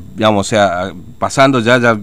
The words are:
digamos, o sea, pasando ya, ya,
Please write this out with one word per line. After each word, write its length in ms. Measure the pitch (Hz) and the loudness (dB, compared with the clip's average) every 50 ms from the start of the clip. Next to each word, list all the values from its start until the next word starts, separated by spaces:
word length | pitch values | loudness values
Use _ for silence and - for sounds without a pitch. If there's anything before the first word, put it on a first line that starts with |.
| 87 98 - | -8 -12 -6
digamos, 320 | - 107 110 107 101 98 - | -2 0 2 2 0 0 0
o 20 | |
sea, 420 | 120 107 101 95 85 90 92 98 80 95 - - - - | 0 2 2 2 0 -2 -6 -8 -10 -12 -18 -18 -12 -8
pasando 400 | - 101 - - 135 135 135 127 | -6 -4 0 2 2 4 2 2
ya, 180 | 110 117 123 127 | 2 2 2 2
ya, 180 | 120 120 113 107 | 2 2 0 0